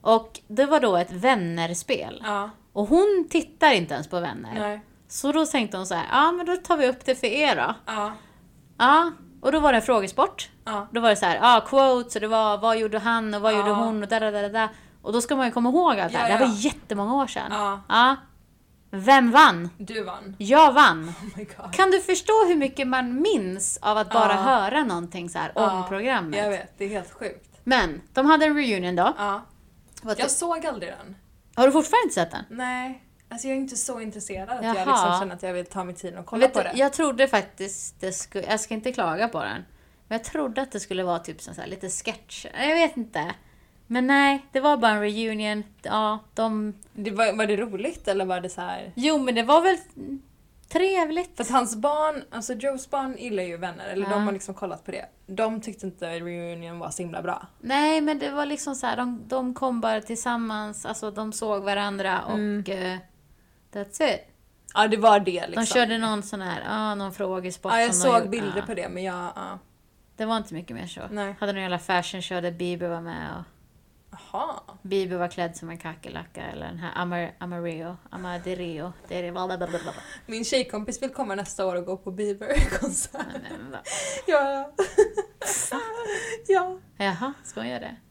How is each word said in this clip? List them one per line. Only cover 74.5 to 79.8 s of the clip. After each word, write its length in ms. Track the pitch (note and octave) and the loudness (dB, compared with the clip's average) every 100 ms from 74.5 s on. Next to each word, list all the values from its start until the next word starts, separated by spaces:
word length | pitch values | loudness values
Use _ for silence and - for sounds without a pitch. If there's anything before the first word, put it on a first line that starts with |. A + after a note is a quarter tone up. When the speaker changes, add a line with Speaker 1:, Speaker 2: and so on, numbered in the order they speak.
| - - F#3+ | -8 -14 -18
Speaker 1:
Bieber 360 | F#3+ G3 F#3 F3+ | -4 -2 -2 -4
var 100 | F3 | -4
klädd 280 | F3+ F3 E3+ | -4 -6 -6
som 120 | E3 | -14
en 80 | E3 | -12
kackerlacka 640 | E3 D#3 - - E3 - | -12 -12 -14 -14 -14 -14
eller 240 | - - D2+ | -12 -10 -12
den 100 | E3+ | -10
här 120 | F3 - | -8 -6
Amar-, 360 | F3+ F3 E3+ - | -4 -4 -6 -8
Amarillo, 580 | F3 F3 E3+ D#3+ E3 F3 _ | -10 -8 -8 -8 -10 -14 _
Amaderio. 840 | F3+ F#3 F3 F3+ F3+ F3 D#3+ F3 F3 - | -12 -10 -8 -8 -8 -8 -8 -10 -14 -12
Det 100 | F3 | -8
är 40 | |
det, 80 | F3 | -8
blablabla. 480 | F3+ F#3 F#3 F3 E3+ | -6 -6 -6 -6 -6